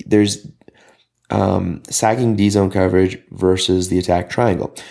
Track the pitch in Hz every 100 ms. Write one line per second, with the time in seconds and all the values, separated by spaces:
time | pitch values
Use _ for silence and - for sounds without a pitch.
0 | - 104 104 - - - _ _ _ _
1 | _ _ - 101 98 95 90 80 - -
2 | 110 120 120 104 101 101 95 95 95 92
3 | 92 - - - 92 92 - 92 90 92
4 | 90 90 87 - 120 87 - - -